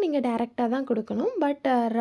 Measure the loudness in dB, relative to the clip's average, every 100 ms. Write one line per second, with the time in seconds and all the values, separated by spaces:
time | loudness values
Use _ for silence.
0 | 2 0 0 -2 -4 -2 0 0 -2 -4
1 | -2 -2 -2 0 0 0 0 2 2 0